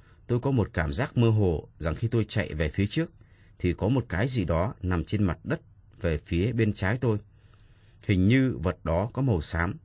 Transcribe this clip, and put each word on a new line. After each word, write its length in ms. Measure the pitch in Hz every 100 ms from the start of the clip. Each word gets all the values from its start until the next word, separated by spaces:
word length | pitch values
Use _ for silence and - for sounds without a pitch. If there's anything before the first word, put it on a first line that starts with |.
| - - -
tôi 120 | 120
có 120 | 139
một 180 | 131 90
cảm 200 | - 73
giác 240 | 71 147 120
mơ 120 | 117
hồ 380 | 107 95 76 - -
rằng 180 | 80 78
khi 120 | 113
tôi 180 | 117 104
chạy 280 | 110 -
về 160 | 76 78
phía 180 | - 101
trước 240 | 160 170 - - - - -
thì 140 | 90
có 160 | 82 98
một 160 | 135 120
cái 180 | 82 127
gì 180 | 123 85
đó 280 | 82 104 -
nằm 240 | 92 87 78
trên 180 | 104
mặt 140 | 95 78
đất 180 | 98 160 - - - -
về 160 | 87 76
phía 340 | - 85 107
bên 220 | 113 110
trái 240 | 98 95 123
tôi. 200 | 120 104 - - - - - - - - -
Hình 200 | 92 95
như 300 | 131 131 65
vật 200 | 87 -
đó 260 | 78 85 110
có 80 | -
màu 200 | 135 87
xám. 340 | 76 82 90 151